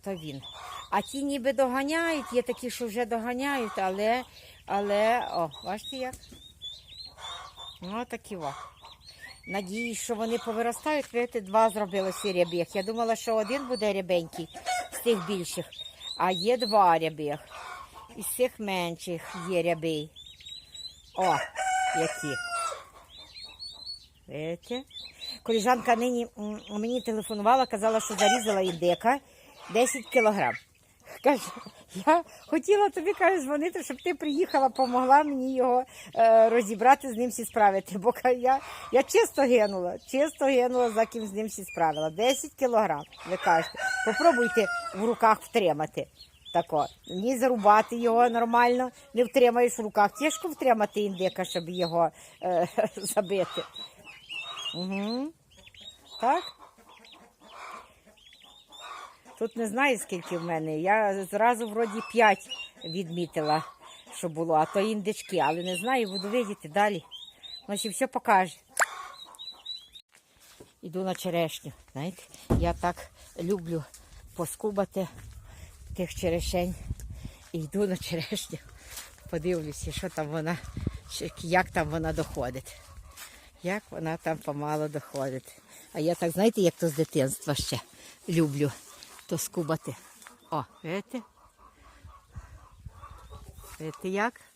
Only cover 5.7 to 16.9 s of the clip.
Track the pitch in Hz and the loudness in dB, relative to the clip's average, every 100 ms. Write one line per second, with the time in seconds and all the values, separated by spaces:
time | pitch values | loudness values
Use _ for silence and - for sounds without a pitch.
5.7 | 208 - 269 254 254 - - - _ - | -8 -8 -8 -8 -10 -20 -20 -20 _ -16
6.7 | - - - - - - - - - 1077 | -16 -18 -18 -18 -16 -14 -14 -16 -16 -16
7.7 | - 180 220 240 233 - 185 147 135 - | -14 -10 -8 -8 -12 -10 -8 -8 -8 -16
8.7 | - - - - - - - - 190 185 | -20 -20 -20 -20 -20 -20 -18 -8 -8 -6
9.7 | 214 240 214 - 220 226 233 233 220 233 | -6 -6 -6 -6 -4 -2 -2 -2 -2 -2
10.7 | 226 302 302 - 233 240 233 190 214 226 | -2 -2 -2 -2 -4 -2 -4 2 4 4
11.7 | 202 196 190 190 180 208 180 170 170 165 | 2 -2 -2 -2 -2 -2 2 2 0 -2
12.7 | 202 190 226 226 220 - 220 208 277 262 | -2 -4 -2 -2 -2 0 0 0 -4 -4
13.7 | 240 208 196 180 180 165 - 160 - - | -2 0 -2 0 0 0 -10 -12 -8 -4
14.7 | 719 - - 240 214 170 196 170 - - | -4 -4 -2 0 0 0 -4 -4 -8 -10
15.7 | - - - - - 180 190 208 247 233 | -14 -16 -16 -14 -2 0 0 0 0 2
16.7 | 214 180 | 6 6